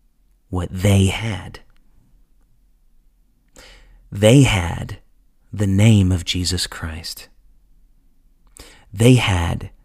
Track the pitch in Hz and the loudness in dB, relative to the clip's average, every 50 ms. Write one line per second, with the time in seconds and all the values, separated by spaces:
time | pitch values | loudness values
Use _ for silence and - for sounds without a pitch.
0 | _ _ _ _ _ _ _ _ _ _ 95 90 87 - - 92 90 104 98 101 | _ _ _ _ _ _ _ _ _ _ -8 -8 -8 -8 -6 -4 0 2 2 2
1 | 95 95 92 - 107 113 104 87 - - - - - _ _ _ _ _ _ _ | 2 0 -2 -4 -6 -8 -8 -10 -12 -16 -20 -20 -20 _ _ _ _ _ _ _
2 | _ _ _ _ _ _ _ _ _ _ _ _ _ _ _ _ _ _ _ _ | _ _ _ _ _ _ _ _ _ _ _ _ _ _ _ _ _ _ _ _
3 | _ _ _ _ _ _ _ _ _ _ _ - - - - - - _ - _ | _ _ _ _ _ _ _ _ _ _ _ -20 -20 -20 -20 -20 -20 _ -20 _
4 | _ _ - 104 101 107 123 143 135 110 101 95 87 87 87 87 - - 101 - | _ _ -4 2 4 6 6 6 6 4 2 -2 -4 -4 -6 -8 -10 -12 -14 -18
5 | _ _ _ _ _ _ _ _ _ _ - 98 104 98 98 98 104 117 110 104 | _ _ _ _ _ _ _ _ _ _ -8 -4 -2 -2 2 4 4 4 6 4
6 | 95 90 92 90 87 - - 92 90 85 92 87 - - - - - 82 80 80 | 4 2 0 -2 -4 -6 -8 -6 -6 -6 -6 -6 -8 -10 -10 -12 -14 -12 -14 -14
7 | 82 - - - - - _ _ _ _ _ _ _ _ _ _ _ _ _ _ | -16 -16 -18 -18 -20 -20 _ _ _ _ _ _ _ _ _ _ _ _ _ _
8 | _ _ _ _ _ _ _ _ _ _ _ - - - - _ _ _ - 98 | _ _ _ _ _ _ _ _ _ _ _ -20 -20 -20 -20 _ _ _ -4 2
9 | 113 123 127 123 107 - 98 87 85 85 87 - - - - _ _ | 4 6 6 4 4 0 -2 -2 -2 -4 -6 -8 -10 -14 -18 _ _